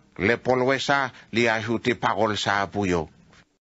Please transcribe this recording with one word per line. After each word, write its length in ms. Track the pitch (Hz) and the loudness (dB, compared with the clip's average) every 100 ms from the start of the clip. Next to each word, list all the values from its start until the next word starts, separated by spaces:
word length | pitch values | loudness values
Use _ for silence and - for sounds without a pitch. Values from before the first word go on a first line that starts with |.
| _ - | _ -2
Lè 220 | 98 117 | 0 0
Pòl 280 | 120 127 127 | 0 2 2
wè 120 | 135 | 0
sa, 260 | - 139 131 - - | 0 0 -2 -8 -4
li 160 | 107 117 | 0 2
ajoute 480 | 110 110 113 123 117 | 0 -2 -2 -2 0
pawòl 400 | 123 98 107 101 | -2 0 0 0
sa 240 | 110 101 | 0 0
a: 80 | 95 | -2
"Pou 160 | 101 95 | -2 0
yo 220 | 87 76 - - - _ _ _ | 0 -2 -12 -20 -20 _ _ _